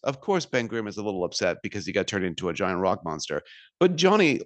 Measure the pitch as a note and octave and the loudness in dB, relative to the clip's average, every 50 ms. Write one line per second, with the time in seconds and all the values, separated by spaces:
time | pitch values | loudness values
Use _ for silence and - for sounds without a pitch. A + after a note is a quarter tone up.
0 | - C3+ C#3 - - G#3 F#3+ E3+ - - B2+ B2 A#2 G2 A#2 A2+ G#2+ G#2 G2 G#2+ | -4 -4 -4 -2 -2 0 0 0 0 0 0 0 0 -2 -4 -6 -6 -6 -6 -6
1 | G#2 G#2 F#2+ F#2 F2 E2 - - G#2 F2 E2+ - - G2+ - G2+ E2+ F#2+ F2+ G2+ | -4 -4 -2 -2 -2 -4 -2 0 0 0 0 -2 -6 -8 -8 -8 -6 -2 0 0
2 | F#2 - A2 F#2+ F#2 F2+ D2+ D2 F#2 F2 D#2+ F2+ F#2+ F#2 F2+ F2+ F#2+ F#2+ G2+ - | 0 0 -2 -2 -2 -2 -2 -4 -4 -4 -2 -2 -2 -2 0 0 0 0 0 -2
3 | E2+ D#2+ D#2 D#2 - - D2 D2 - - - - - _ _ - F3+ F#3 E3+ D3 | -4 -6 -8 -6 -6 -6 -6 -6 -6 -10 -16 -20 -20 _ _ 2 2 2 4 4
4 | F3+ F#3 G#3 G#3+ F3+ D3 B2 - - | 4 6 6 6 6 4 2 0 -2